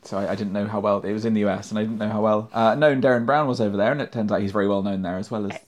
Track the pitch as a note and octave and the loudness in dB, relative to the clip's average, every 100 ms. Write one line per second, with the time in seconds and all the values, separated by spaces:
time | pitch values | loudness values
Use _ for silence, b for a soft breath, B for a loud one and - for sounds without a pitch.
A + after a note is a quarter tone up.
0 | - G2 F#2+ G2 G2+ G2+ G2+ G#2 G#2+ G2+ | -8 -4 -4 -4 -4 -4 -4 -2 0 0
1 | F#2+ G#2+ A2+ G#2+ G#2 F#2+ - G#2+ A2 A2 | 0 -2 0 2 0 -2 -4 -4 -4 -4
2 | G#2+ G#2+ G#2+ G#2+ A2 A#2 A2+ C#3 D3+ C3+ | -4 0 2 2 0 0 2 4 4 4
3 | C3+ B2 A#2 C#3+ C#3+ A#2+ G#2+ G2+ A2 C#3+ | 4 2 2 2 2 0 0 2 2 0
4 | - A#2+ G#2 G2 G2+ G#2 G2+ G2 G2+ F#2+ | -4 -2 0 0 0 0 2 2 0 -2
5 | F2+ F#2 G#2+ A2 G2 - | -4 -4 -6 -6 -6 -8